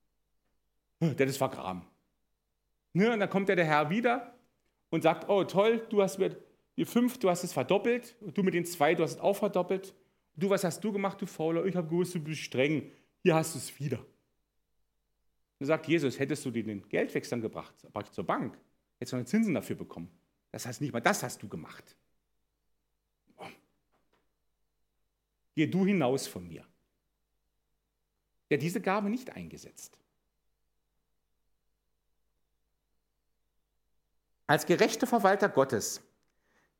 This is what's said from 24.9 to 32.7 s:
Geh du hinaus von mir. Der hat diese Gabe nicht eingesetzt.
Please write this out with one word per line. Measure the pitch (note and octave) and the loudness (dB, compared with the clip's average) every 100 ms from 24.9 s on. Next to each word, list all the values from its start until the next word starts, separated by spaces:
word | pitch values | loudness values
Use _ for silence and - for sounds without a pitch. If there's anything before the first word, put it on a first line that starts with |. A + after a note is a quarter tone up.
| _ _ _ _ _ _ | _ _ _ _ _ _
Geh | - D3+ | -2 0
du | E3 | 2
hinaus | F#3+ G3 B2+ C3+ - | 2 2 2 0 -4
von | G2 F2 | -12 -14
mir. | E2 - _ _ _ _ _ _ _ _ _ _ _ _ _ _ _ _ _ - | -16 -20 _ _ _ _ _ _ _ _ _ _ _ _ _ _ _ _ _ -4
Der | D3+ | -2
hat | |
diese | E3+ G#3 | 0 -2
Gabe | F#3+ G3 G3+ | -2 -2 0
nicht | A#3+ - - | -4 -8 -14
eingesetzt. | - - - - - _ _ _ _ _ _ _ _ _ _ _ _ _ _ _ _ _ _ _ _ _ _ _ _ _ _ _ _ | -14 -16 -20 -20 -20 _ _ _ _ _ _ _ _ _ _ _ _ _ _ _ _ _ _ _ _ _ _ _ _ _ _ _ _